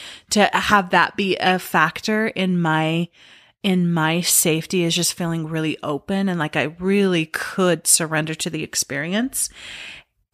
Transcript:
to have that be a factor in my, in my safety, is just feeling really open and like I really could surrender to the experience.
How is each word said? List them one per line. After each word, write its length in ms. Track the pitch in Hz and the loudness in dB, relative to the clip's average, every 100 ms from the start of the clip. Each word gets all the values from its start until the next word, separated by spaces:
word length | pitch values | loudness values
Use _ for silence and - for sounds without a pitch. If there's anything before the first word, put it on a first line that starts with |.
| - - - | -18 -16 -2
to 180 | 208 - | 4 4
have 360 | - - 208 180 | 2 4 2 4
that 260 | 180 160 - | 4 4 0
be 220 | 196 - | -2 0
a 200 | 185 185 | 2 0
factor 720 | - 175 160 - - 214 220 | 0 2 2 0 -2 -2 -2
in 320 | - 185 180 | -2 0 2
my, 480 | 165 156 160 165 175 _ - - _ _ | 2 2 2 0 -2 _ -20 -20 _ _
in 300 | 196 185 175 | 0 2 2
my 280 | 170 156 170 | 2 2 0
safety, 640 | 170 - 175 160 - 185 | 2 2 2 0 0 0
is 120 | 170 170 | 0 0
just 180 | 165 | -2
feeling 340 | - 170 165 156 | -2 -4 -4 -4
really 300 | 160 160 - | -4 -4 -4
open 460 | 151 143 - 196 196 | -6 -6 -4 -2 0
and 120 | 175 | -2
like 160 | 151 156 | -2 -2
I 200 | 135 170 | -4 -4
really 480 | 185 202 196 175 160 | 0 2 2 2 -2
could 600 | - - - 180 165 - | -6 -6 0 2 2 2
surrender 460 | - 160 156 156 160 | 0 0 -2 -2 -4
to 140 | 170 | -6
the 140 | 160 | -6
experience. 840 | - - - 139 160 202 262 - - - - - - - - _ _ | -6 -6 -4 -6 -4 -2 -2 -4 -6 -8 -18 -16 -16 -20 -20 _ _